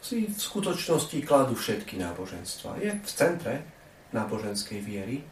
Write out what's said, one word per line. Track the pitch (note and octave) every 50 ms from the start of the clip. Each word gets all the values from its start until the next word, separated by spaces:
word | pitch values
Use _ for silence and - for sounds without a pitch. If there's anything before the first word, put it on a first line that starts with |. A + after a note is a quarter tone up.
| -
si | - B3 A#3 G#3+ G3+
v | G#3 -
skutočnosti | - - - G#3+ - - E3+ E3+ - - E3 D3 - - - D3+ C#3+
kladú | - D3 C#3 C3 B2 A#2 -
všetky | - - A2 G2 - - - F#2+
náboženstva. | F2+ - - - F#2 F2+ - - F2 - - - - - - -
Je | - G#3 G3+
v | G#3 - -
centre | - - - E3+ F3 E3 - A2+ A#2+ C#3+ D#3+ - - - - - - - - - -
náboženskej | A#2+ G#2+ G#2 A2+ A2 G#2 G#2 G2+ G#2 - - A2 G2+ G2+
viery. | G#2 G#2 G2+ F#2+ G#2 B2+ C#3+ D3+ -